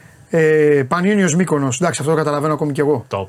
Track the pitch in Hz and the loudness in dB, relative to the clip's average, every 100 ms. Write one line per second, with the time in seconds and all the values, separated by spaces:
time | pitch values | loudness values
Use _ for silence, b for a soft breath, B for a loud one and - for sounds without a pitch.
0 | B B - 170 156 156 151 147 131 170 | B B -4 0 2 4 4 2 0 -2
1 | 185 208 185 160 180 151 139 123 - - | 0 2 2 0 0 0 -2 -2 -2 -2
2 | 139 160 151 147 151 147 151 139 143 139 | -2 0 0 -2 -2 -2 -2 -2 0 -2
3 | - 98 | -4 -8